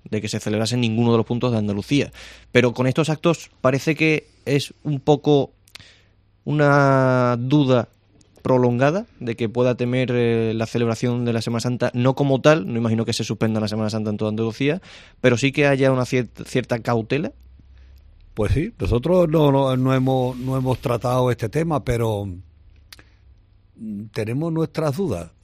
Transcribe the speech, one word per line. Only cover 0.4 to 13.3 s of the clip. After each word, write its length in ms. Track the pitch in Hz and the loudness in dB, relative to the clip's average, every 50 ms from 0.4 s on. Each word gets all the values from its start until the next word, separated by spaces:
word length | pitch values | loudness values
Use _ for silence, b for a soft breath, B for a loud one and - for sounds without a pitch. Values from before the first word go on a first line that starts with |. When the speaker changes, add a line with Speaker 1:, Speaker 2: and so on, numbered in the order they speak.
Speaker 1:
celebrase 340 | - 107 107 107 113 110 123 | -4 -4 -2 -2 -2 -2 -2
en 60 | 123 | -2
ninguno 320 | 120 113 110 113 120 117 117 | 0 0 0 2 2 4 4
de 60 | 113 | 2
los 80 | 110 | 2
puntos 260 | - 120 120 120 123 117 | 0 -2 -2 -2 -2 0
de 60 | 110 | -2
Andalucía. 520 | 104 104 101 101 98 - 143 143 113 - B B B B B B B B | -2 -2 -4 -6 -4 -2 0 0 0 -2 B B B B B B B B
Pero 240 | - 123 120 123 113 | 2 4 4 4 2
con 140 | - 123 131 | 0 0 0
estos 200 | 127 - 151 156 | 0 0 0 -2
actos 440 | 156 143 - 170 160 - - - _ _ | -2 0 0 0 0 0 -4 -12 _ _
parece 340 | - 127 135 135 - 160 156 | 0 0 0 0 0 -2 -2
que 320 | 147 160 160 156 - - _ _ _ _ | 0 2 0 0 0 -4 _ _ _ _
es 280 | - 139 143 - - - _ - | -2 -2 -2 -2 -4 -10 _ -8
un 160 | 156 147 131 | -6 -6 -2
poco 540 | - - 147 131 - 151 147 139 135 - _ _ _ _ B B B B B B B B B B _ _ _ _ _ | 2 2 2 2 4 4 2 2 2 0 _ _ _ _ B B B B B B B B B B _ _ _ _ _
una 920 | 143 147 151 147 143 143 143 139 139 135 135 131 131 127 127 123 123 123 120 | -4 0 2 4 4 6 6 6 4 4 4 4 4 2 2 2 0 0 -2
duda 500 | 123 131 147 151 139 127 127 120 110 - _ _ _ _ _ _ _ _ _ - - | 0 2 2 4 4 4 4 2 2 0 _ _ _ _ _ _ _ _ _ -8 -2
prolongada 640 | - 131 127 123 123 120 120 135 143 160 202 240 - _ - | 0 2 4 4 2 2 2 2 2 2 0 -4 -8 _ -10
de 160 | 127 117 113 | -8 -8 -6
que 120 | - 120 107 | -4 -4 -4
pueda 280 | 101 120 123 127 120 | 0 0 0 0 0
temer, 340 | 101 123 120 123 127 127 120 123 | 0 -2 -2 0 0 0 0 0
eh, 420 | 123 120 117 117 113 113 113 110 | 0 2 2 2 0 0 -2 -2
la 120 | 113 113 | -2 -4
celebración 580 | - - 120 120 117 113 - - 123 120 123 120 | -4 -2 -2 0 0 0 -2 -2 -2 -2 -2 -2
de 80 | 117 113 | -2 -2
la 80 | 113 | -2
Semana 200 | 107 120 117 117 | -2 -2 -4 -4
Santa, 320 | - 131 123 117 120 123 - | -2 -4 -2 -2 -2 -2 -2
no 220 | 123 120 131 127 | 0 0 2 2
como 240 | - 147 139 135 123 | 2 2 0 0 4
tal, 260 | - 151 156 165 190 | 4 4 4 4 2
no 140 | - 120 117 | -2 -4 -2
imagino 240 | 117 113 113 113 113 | -2 0 0 0 -2
que 80 | 110 113 | -2 -4
se 100 | - 113 | -4 -4
suspenda 380 | - | -6